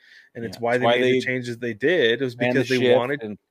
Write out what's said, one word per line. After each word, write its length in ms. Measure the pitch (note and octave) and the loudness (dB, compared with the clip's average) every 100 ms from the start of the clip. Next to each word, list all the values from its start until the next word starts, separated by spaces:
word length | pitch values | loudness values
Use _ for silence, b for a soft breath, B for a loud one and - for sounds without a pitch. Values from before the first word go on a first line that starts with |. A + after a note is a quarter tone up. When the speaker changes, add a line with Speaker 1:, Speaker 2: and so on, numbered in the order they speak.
| b b b A#2 | b b b -12
Speaker 1:
And 100 | A2+ | -12
it's 120 | A#2 | -6
Speaker 2:
Yeah, 40 | |
Speaker 1:
why 120 | A#2 | -2
Speaker 2:
it's 60 | B2 | 0
Speaker 1:
they 40 | B2 | 2
Speaker 2:
why 100 | B2 | 2
Speaker 1:
made 60 | |
the 80 | B2+ | 2
Speaker 2:
they 60 | B2+ | 0
Speaker 1:
changes 380 | B2 B2+ A#2+ A#2 | -2 -6 -6 -8
they 160 | A#2+ | -8
did. 480 | G#2+ C#3+ F3 A2+ A#2+ | -2 0 2 2 0
It 40 | C3 | -2
was 100 | A#2+ | -2
Speaker 2:
banned 220 | B2 B2+ | 0 0
the 40 | |
Speaker 1:
because 80 | B2 | 0
they 160 | B2+ B2 | 2 4
Speaker 2:
shift 120 | B2 | 4
Speaker 1:
wanted 260 | B2+ C#3+ | 2 -4
Speaker 2:
and, 140 | A2 G2+ _ | -8 -12 _